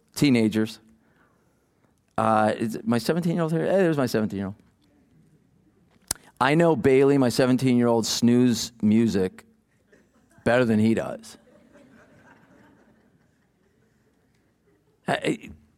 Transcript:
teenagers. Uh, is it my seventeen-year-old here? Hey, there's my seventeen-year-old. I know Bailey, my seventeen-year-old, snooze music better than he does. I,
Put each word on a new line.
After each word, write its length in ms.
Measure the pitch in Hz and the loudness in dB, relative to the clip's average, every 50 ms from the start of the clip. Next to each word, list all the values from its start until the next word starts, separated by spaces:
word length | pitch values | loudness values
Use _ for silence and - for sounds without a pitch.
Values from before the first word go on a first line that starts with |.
| _ _ - | _ _ -6
teenagers. 640 | - 147 147 127 117 113 110 95 107 107 110 - - _ _ _ _ _ _ _ _ _ _ _ _ _ _ _ _ _ _ _ _ _ _ _ _ _ _ _ - | -2 0 2 2 2 2 0 0 -2 -4 -4 -8 -14 _ _ _ _ _ _ _ _ _ _ _ _ _ _ _ _ _ _ _ _ _ _ _ _ _ _ _ -2
Uh, 360 | 110 110 110 107 107 107 - | -2 0 2 2 0 0 -2
is 200 | - 110 113 110 | -4 -6 -8 -8
it 120 | - - 113 | -8 -6 -4
my 120 | 117 120 | -4 -2
seventeen-year-old 520 | 117 - 160 170 165 170 170 175 165 156 | -2 -2 -4 -4 -4 -4 -4 -4 -4 -4
here? 140 | 160 165 156 | -4 -4 -2
Hey, 120 | - - 190 | -2 0 0
there's 200 | 196 165 160 143 | 0 0 0 -2
my 80 | 131 | -2
seventeen-year-old. 500 | 120 - 113 107 101 - 98 101 95 101 - _ _ _ _ _ _ _ _ _ _ _ _ _ _ _ _ _ _ _ _ _ _ _ _ _ _ _ _ _ - - - _ - _ - | -2 -2 -4 -4 -4 -6 -8 -8 -10 -10 -14 _ _ _ _ _ _ _ _ _ _ _ _ _ _ _ _ _ _ _ _ _ _ _ _ _ _ _ _ _ -16 -16 -16 _ -14 _ -2
I 140 | 123 131 147 | 0 2 2
know 200 | 165 170 165 160 | 4 4 2 2
Bailey, 420 | 131 92 143 131 131 139 139 143 139 | 2 2 2 4 4 4 4 4 2
my 120 | 135 123 | 2 0
seventeen-year-old, 760 | 113 - 135 127 127 123 131 131 123 120 120 120 117 117 110 | 0 0 2 2 2 0 0 0 2 2 2 2 2 0 0
snooze 680 | - - - - 120 120 123 123 127 117 110 - - - - | -2 -4 0 2 2 4 4 2 2 0 -2 -6 -10 -8 -4
music 640 | - 107 107 110 117 113 90 98 92 92 - - - _ _ _ _ _ _ _ _ _ _ _ _ _ _ _ _ _ _ _ - | 0 0 2 2 2 0 0 -2 -4 -4 -6 -10 -20 _ _ _ _ _ _ _ _ _ _ _ _ _ _ _ _ _ _ _ -2
better 220 | - 117 123 127 | 0 2 2 2
than 140 | 113 113 107 | 2 2 2
he 140 | 107 113 113 | 2 2 0
does. 440 | 98 71 67 - - - - - - _ _ _ _ _ _ - - - _ _ - - _ _ _ _ - - _ _ _ _ _ _ _ _ _ _ _ _ _ _ _ _ _ _ _ _ _ _ _ _ _ _ _ _ _ _ _ _ _ _ _ _ _ _ _ _ _ _ _ _ _ _ _ _ _ _ _ _ _ _ - | 0 -4 -6 -10 -14 -16 -20 -20 -20 _ _ _ _ _ _ -20 -20 -20 _ _ -20 -20 _ _ _ _ -20 -20 _ _ _ _ _ _ _ _ _ _ _ _ _ _ _ _ _ _ _ _ _ _ _ _ _ _ _ _ _ _ _ _ _ _ _ _ _ _ _ _ _ _ _ _ _ _ _ _ _ _ _ _ _ _ -8
I, 440 | 143 - - - - - - - - - _ _ _ | -8 -6 -4 -6 -6 -8 -10 -18 -20 -20 _ _ _